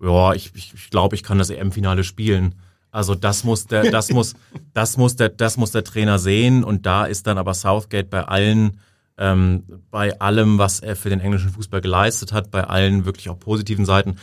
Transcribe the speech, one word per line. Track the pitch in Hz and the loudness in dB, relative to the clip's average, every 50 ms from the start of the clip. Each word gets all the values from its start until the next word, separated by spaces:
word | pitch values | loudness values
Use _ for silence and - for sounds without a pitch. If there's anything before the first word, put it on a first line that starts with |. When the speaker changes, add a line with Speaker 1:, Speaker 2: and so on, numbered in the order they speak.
Speaker 1:
"Ja, | 92 90 87 90 92 95 | -2 2 4 4 4 4
ich, | - - - - - | 2 0 -4 -12 -18
ich, | - - - | -20 -20 -20
ich | - - - - | -20 -20 -10 -4
glaub, | - 90 95 98 | 0 0 2 0
ich | 107 101 | 0 -4
kann | - - 101 | -4 0 0
das | 98 92 92 | 0 0 0
E-M-Finale | - - 98 98 90 104 98 95 92 92 | -2 -4 -6 -4 -4 -2 -2 0 0 0
spielen." | 90 92 - - 107 110 98 92 92 90 90 - - _ _ _ _ _ | -2 -4 -6 -4 0 0 2 2 0 -2 -4 -6 -16 _ _ _ _ _
Also | - 107 98 95 98 | -6 -4 -2 -2 -2
das | 90 104 101 104 - - | -2 -2 -2 -2 -2 -2
muss | 117 113 107 - | -2 -2 -2 -2
der, | - 113 107 110 110 | -2 0 2 2 2
das | 107 113 110 - | 2 0 0 0
muss, | 127 123 113 - - - _ _ - | 0 0 0 -2 -4 -14 _ _ -20
Speaker 2:
<laughs> | - - _ | -20 -14 _
Speaker 1:
das | - 110 113 113 - | -4 -2 -2 0 2
muss | 127 123 123 123 | 2 2 2 2
der, | 123 113 107 | 2 0 0
das | - - 117 113 - 123 | 0 0 -2 -2 0 0
muss | 113 104 | -2 -2
der | - 110 110 | -2 -4 -4
Trainer | - - 110 107 107 101 92 | -4 -2 0 2 2 2 2
sehen. | 87 98 101 107 120 123 131 127 - | 2 2 2 4 4 4 4 4 2
Und | 104 104 92 - | 0 -2 -2 0
da | 95 92 101 107 | 0 0 0 0
ist | 76 101 - - | -2 -4 -4 -4
dann | 107 101 | -2 -2
aber | 95 92 95 | -2 -2 -4
Southgate | 92 90 - 95 98 107 101 - 107 101 95 98 | -4 -2 -2 -2 -2 -2 -2 -4 -6 -6 -4 -4
bei | 98 92 | -4 -6
allen, | - - 98 98 101 107 107 110 107 104 104 - _ _ _ _ _ _ _ - | -4 -2 0 0 2 4 4 4 2 2 0 -4 _ _ _ _ _ _ _ -2
ähm, | 98 95 95 92 92 92 90 90 - - 92 95 - _ | 0 2 4 4 4 2 2 0 -4 -8 -20 -20 -18 _
bei | - 104 101 101 - - | -6 -4 -4 -4 -2 -2
allem, | 98 101 104 113 110 107 104 101 | 0 0 2 4 4 4 4 4
was | 101 98 - - | 4 2 0 -4
er | - 107 104 | -8 -8 -8
für | - - 101 | -6 -4 -4
den | 98 95 | -4 -2
englischen | 92 101 101 98 95 95 | -2 -2 -2 0 -2 -2
Fußball | 92 110 104 - 98 95 | -4 -6 -10 -8 -6 -4
geleistet | 87 95 87 90 101 113 117 - 104 - | -2 0 2 2 2 2 0 -4 -6 -4
hat, | 107 107 98 101 | -4 -4 -4 -4
bei | - 95 | -4 -4
allen | 90 - 95 92 98 98 101 98 92 | -4 -2 0 2 2 2 2 0 0
wirklich | 95 92 - - 92 | -2 -6 -8 -10 -12
auch | 87 87 | -12 -10
positiven | - 104 107 107 107 107 107 101 98 | -6 -4 -4 -4 -4 -4 -2 -2 2
Seiten, | 95 95 98 98 98 92 - | 2 2 2 2 0 -4 -8